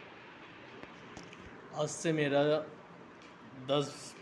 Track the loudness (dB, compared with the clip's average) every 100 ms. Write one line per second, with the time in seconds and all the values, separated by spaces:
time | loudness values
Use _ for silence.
0 | -14 -16 -16 -16 -16 -16 -16 -14 -14 -14
1 | -14 -14 -14 -14 -16 -16 -8 -2 -2 2
2 | 2 4 6 8 8 6 2 -8 -16 -18
3 | -18 -18 -18 -18 -16 -10 4 4 4 -4
4 | -12 -14